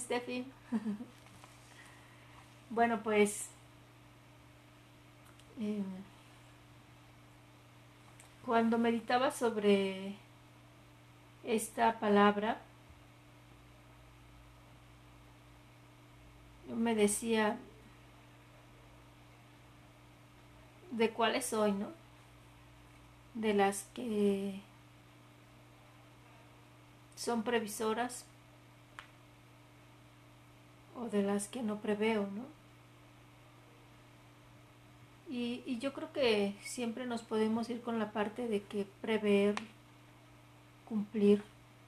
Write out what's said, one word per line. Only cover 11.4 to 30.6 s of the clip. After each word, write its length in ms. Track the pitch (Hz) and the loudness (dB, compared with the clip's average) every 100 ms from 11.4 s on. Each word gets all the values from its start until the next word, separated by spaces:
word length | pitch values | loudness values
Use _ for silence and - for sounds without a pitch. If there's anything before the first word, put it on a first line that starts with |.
esta 560 | - 220 - - 226 233 | -4 -2 -2 0 2 2
palabra, 640 | 214 202 202 208 214 - - - - - - - - - - - - - - - - - - - - - - - - - - - - - - - - - - - - - - - - - 254 | 4 6 6 4 -2 -4 -10 -20 -20 -20 -20 -20 -20 -20 -20 -20 -20 -20 -20 -20 -20 -20 -20 -20 -20 -20 -20 -20 -20 -20 -20 -20 -20 -20 -20 -20 -20 -20 -20 -20 -20 -20 -20 -20 -20 -20 -8
yo 80 | 233 | 0
me 180 | 233 | 2
decía, 640 | 226 208 - 233 220 214 220 - - - - - - - - - - - - - - - - - - - - - - - - - - - - - - - - - | 4 4 2 0 2 2 0 -8 -20 -20 -20 -20 -20 -20 -20 -20 -20 -20 -20 -20 -20 -20 -20 -20 -20 -20 -20 -20 -20 -20 -20 -20 -20 -20 -20 -20 -20 -20 -20 -10
¿de 180 | 220 226 | 0 0
cuáles 360 | - 226 285 - | 2 0 0 -2
soy, 260 | 226 214 | 2 2
no? 160 | 196 226 339 - - - - - - - - - - - - - | 2 -4 -10 -20 -20 -20 -20 -20 -20 -20 -20 -20 -20 -20 -20 -16
¿De 180 | 233 220 | -4 0
las 360 | 202 196 202 - | 2 2 0 -8
que 680 | - 254 208 202 196 196 196 - - - - - - - - - - - - - - - - - - - - - - - - - - | -10 -6 0 2 2 -4 -8 -14 -20 -20 -20 -20 -20 -20 -20 -20 -20 -20 -20 -20 -20 -20 -20 -20 -20 -20 -20 -20 -20 -20 -20 -20 -10
son 260 | - 233 | -4 -2
previsoras 840 | 214 233 214 208 220 220 247 - - - - - - - - - - - - - - - - - - - - - - - - - | 0 -2 -2 -4 -2 -2 -4 -8 -16 -20 -20 -20 -20 -20 -20 -20 -20 -20 -20 -20 -20 -20 -20 -20 -20 -20 -20 -20 -20 -20 -20 -20